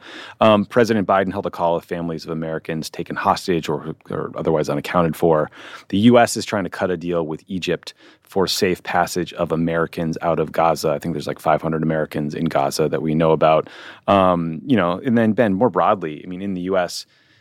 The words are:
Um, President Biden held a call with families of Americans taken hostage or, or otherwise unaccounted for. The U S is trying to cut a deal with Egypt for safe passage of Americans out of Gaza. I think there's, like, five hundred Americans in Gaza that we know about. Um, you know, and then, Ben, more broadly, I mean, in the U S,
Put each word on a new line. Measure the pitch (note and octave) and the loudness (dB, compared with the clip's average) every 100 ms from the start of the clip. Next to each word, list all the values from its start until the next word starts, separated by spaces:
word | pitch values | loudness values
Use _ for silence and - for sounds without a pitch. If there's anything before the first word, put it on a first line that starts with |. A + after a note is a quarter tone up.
| - - - - | -6 -18 -18 2
Um, | A2+ G#2 G2 | 4 6 4
President | B2 A2+ A2 F#2 | 2 2 2 2
Biden | F#2+ F#2+ | 2 0
held | F#2+ F2+ | -2 -6
a | |
call | - F2 E2+ | -2 0 0
with | - | -2
families | F2 E2+ D#2+ D#2 | -8 -6 -8 -8
of | |
Americans | D#2+ D#2+ D#2+ - D#2+ D2+ | -6 -6 -6 -6 -8 -8
taken | - - D2+ | -10 -8 -2
hostage | G2 F2 - E2+ D#2 | 0 0 0 -2 -2
or, | D2 D#2 D#2 - | -6 -6 -12 -10
or | - D2 - | -8 -8 -4
otherwise | E2 D#2+ D2 | 0 0 0
unaccounted | D2 - F2+ E2+ D#2 | -4 -2 0 0 2
for. | E2+ D#2 D2+ - - - - | 2 2 0 -6 -20 -20 -4
The | F#2+ | 2
U | A#2 A#2+ | 6 6
S | A#2 A2+ | 6 2
is | - | -4
trying | G#2+ | -4
to | F2+ | -4
cut | - F#2+ | -4 -2
a | F2+ | -2
deal | F2 E2+ D#2 | -2 -2 -2
with | D#2 - | -6 -8
Egypt | F#2+ E2+ D#2+ - - - _ | -6 -4 -4 -6 -20 -20 _
for | _ G2 F2 | _ 0 0
safe | - F#2+ F2 | 2 0 0
passage | - F2+ E2+ F#2 E2+ | -2 0 0 -2 -6
of | - E2+ | -4 -2
Americans | D#2+ E2 E2 E2 - E2 D#2+ | -2 0 0 -2 -4 -6 -4
out | E2+ D#2+ | -2 -2
of | D#2 | -2
Gaza. | - E2 D#2 D#2+ | 2 2 2 0
I | C#2+ | -2
think | E2+ | -4
there's, | D2 D2 | -6 -6
like, | C2+ | -4
five | D#2+ D#2 | 0 0
hundred | D#2+ D#2+ | 0 -2
Americans | D#2+ D#2+ D2+ - D2 - | 0 0 -2 -4 -6 -4
in | D#2+ | -2
Gaza | D2 C#2 - D2+ | 0 0 0 -2
that | C#2+ | 0
we | D#2 D#2 | -2 2
know | E2 | 4
about. | D#2+ D#2 D#2 - - - - - | 4 4 4 0 -8 -20 -8 2
Um, | G2+ F#2 F2 E2 D#2+ - | 4 4 2 0 -6 0
you | A2+ | 2
know, | F2 F2+ | 2 0
and | C3+ A#2 | 0 2
then, | A2 | 4
Ben, | G#2 A2+ | 4 2
more | F#2+ A#2+ | 2 2
broadly, | F#2 F2 G#2 E2+ D2+ | 2 2 2 -2 -8
I | F2+ | -10
mean, | F2+ | -10
in | G2+ | -8
the | F#2 | -6
U | F2 G2 | -2 -2
S, | G2+ - - _ _ _ | -2 -6 -14 _ _ _